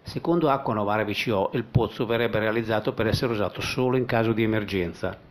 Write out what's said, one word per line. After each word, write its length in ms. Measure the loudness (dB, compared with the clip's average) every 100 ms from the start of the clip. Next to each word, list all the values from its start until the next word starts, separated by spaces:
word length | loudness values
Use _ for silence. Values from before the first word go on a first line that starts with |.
Secondo 480 | -10 -6 0 2 2
Acqua 260 | 2 0
Novara 280 | -2 0 0
V 80 | 0
C 200 | -2 0
O, 180 | 0 0
il 100 | -2
pozzo 420 | 0 2 2 -2 -2
verrebbe 320 | 0 2 2
realizzato 540 | 0 0 0 0 0
per 160 | 0 0
essere 240 | 2 0
usato 280 | 0 -2 -2
solo 360 | -6 0 2 2
in 80 |
caso 280 | 2 2 2
di 120 | 2
emergenza. 840 | 2 0 -2 -2 -2 -4 -8 -8 -18